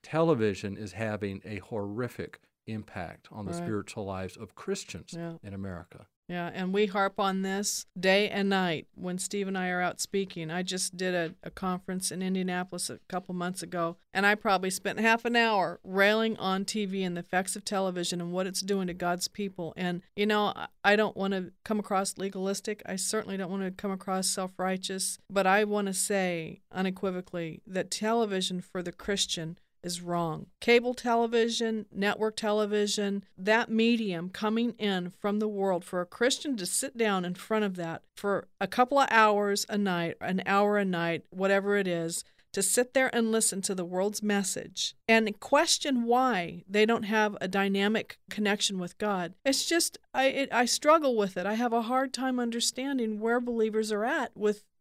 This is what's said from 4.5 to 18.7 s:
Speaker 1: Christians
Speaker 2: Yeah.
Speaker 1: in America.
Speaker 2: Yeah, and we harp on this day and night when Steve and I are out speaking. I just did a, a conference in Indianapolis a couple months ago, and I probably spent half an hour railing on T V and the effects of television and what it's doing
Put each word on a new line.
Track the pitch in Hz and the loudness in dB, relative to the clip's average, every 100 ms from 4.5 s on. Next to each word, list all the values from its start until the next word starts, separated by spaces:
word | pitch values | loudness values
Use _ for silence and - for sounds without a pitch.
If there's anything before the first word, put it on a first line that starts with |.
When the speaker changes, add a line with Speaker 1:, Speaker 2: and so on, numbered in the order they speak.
| - | -12
Speaker 1:
Christians | - 190 - 85 85 | -8 -8 -8 -14 -14
Speaker 2:
Yeah. | 170 170 165 | -12 -10 -12
Speaker 1:
in | 104 | -12
America. | 98 98 87 82 - - _ - | -10 -8 -10 -14 -20 -20 _ -10
Speaker 2:
Yeah, | 175 175 | -8 -6
and | - 185 | -6 -2
we | 196 214 | 0 2
harp | 202 196 196 | 2 0 0
on | 196 190 | 0 0
this | 190 196 202 - - - | -2 -2 -4 -6 -8 -2
day | 190 190 208 | 4 4 2
and | 202 196 | 0 0
night | 196 185 160 - - | 2 2 -2 -6 -10
when | 180 180 | -6 -6
Steve | 185 202 190 | -4 -4 -2
and | 190 | -2
I | 180 | -2
are | 180 | -2
out | 180 - | -2 -4
speaking. | - 196 196 175 160 | -4 -2 -4 -6 -6
I | 170 | -4
just | 185 185 - 175 | -4 -4 -4 -4
did | 185 | -2
a, | 180 165 - | 0 -2 -6
a | - | -14
conference | - 190 180 - 185 185 | -6 -4 -4 -4 -4 -4
in | 180 | -2
Indianapolis | 185 190 185 180 180 175 - | -2 0 0 -2 -4 -6 -8
a | 123 - | -8 -8
couple | 180 185 180 | -6 -6 -4
months | 175 185 | -4 -6
ago, | 170 180 170 175 _ | -6 -2 -2 -4 _
and | 185 202 | 0 2
I | 208 | 2
probably | 220 190 185 | 2 2 2
spent | 185 208 - | -4 -4 0
half | 226 226 240 | 2 2 2
an | 240 | 2
hour | 226 208 165 175 | 4 4 0 -2
railing | 180 190 196 214 226 220 | -4 2 4 4 2 0
on | 190 190 | -2 -2
T | 196 214 202 | -2 -4 -4
V | 196 | -2
and | 185 175 | -4 -4
the | |
effects | 170 180 190 214 | -2 -2 -2 -4
of | - | -4
television | 202 190 180 175 180 | -2 -2 -2 -4 -4
and | 175 | -4
what | 180 190 | -2 -2
it's | 185 | -4
doing | 190 | -2